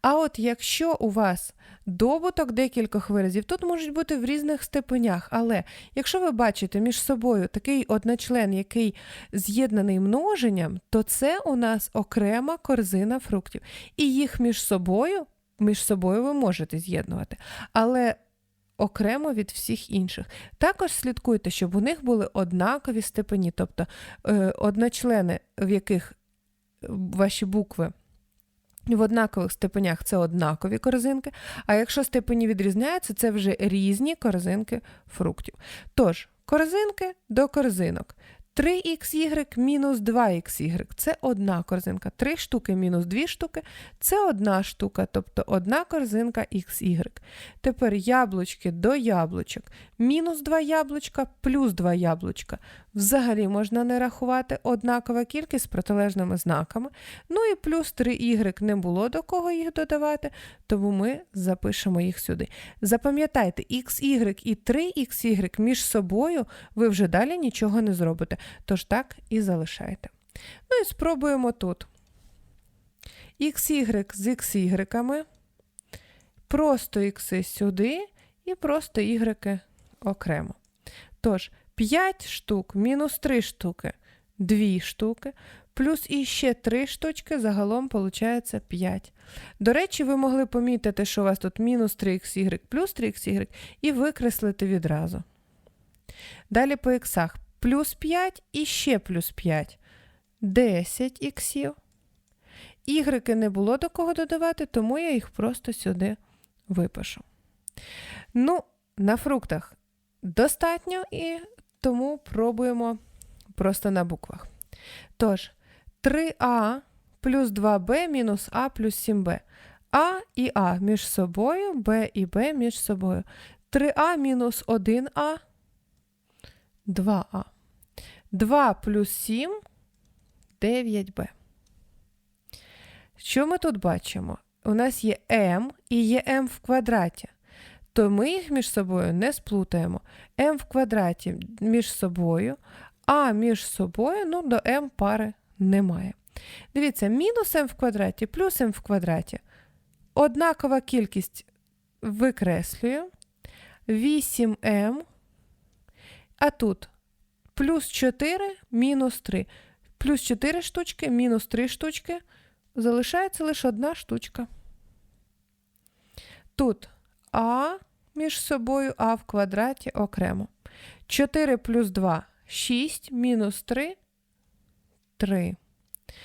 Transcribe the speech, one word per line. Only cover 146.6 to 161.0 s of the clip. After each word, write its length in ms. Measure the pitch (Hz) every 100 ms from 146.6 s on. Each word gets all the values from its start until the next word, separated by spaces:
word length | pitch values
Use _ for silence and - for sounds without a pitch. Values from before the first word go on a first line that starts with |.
| -
Дивіться, 320 | 277 294 - 202
мінус 480 | 240 381 466 427
м 120 | 320 269
в 80 |
квадраті 520 | - 254 208 190 - 220
плюс 340 | - 370 -
м 100 | 240
в 100 | 202
квадраті. 600 | - 202 175 165 - - _ - _ _ _ _ _
Однакова 640 | - 294 247 330 311 277 262
кількість 640 | 262 254 202 196 - - - _ _ _ _ _
викреслюю. 1080 | 226 208 254 254 180 170 175 - 233 277 370 _ _ _ - - - - -
Вісім 680 | 220 262 302 - - 233 214
м. 380 | 214 208 208 269 339 _ _ _ _ _ _ _ _ _ - - _ _
А 120 | 294
тут 380 | 285 220 185 - _ _ _ _ _ _
плюс 340 | - 277 330 -
чотири 680 | - 254 247 294 370 403 381 _
мінус 500 | 233 262 277 254 -
три. 260 | - 185 185 - - _ _ _
Плюс 240 | 262 285
чотири 400 | - 233 277 339
штучки, 480 | 339 - 349 -